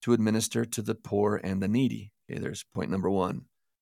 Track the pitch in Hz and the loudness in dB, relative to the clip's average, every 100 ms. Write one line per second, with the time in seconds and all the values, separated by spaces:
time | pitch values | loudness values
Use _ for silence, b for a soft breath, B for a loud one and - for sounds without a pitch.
0 | - 120 110 110 113 - 117 - 107 110 | 2 4 4 2 0 -2 -2 -4 -4 -4
1 | - 101 101 104 90 95 95 113 131 107 | -2 0 2 0 -2 -2 2 2 2 0
2 | 104 _ - - - - - - - 95 | -10 _ -12 -8 -6 -8 -8 -6 -2 0
3 | 92 98 92 - - _ _ _ | 0 0 0 -4 -10 _ _ _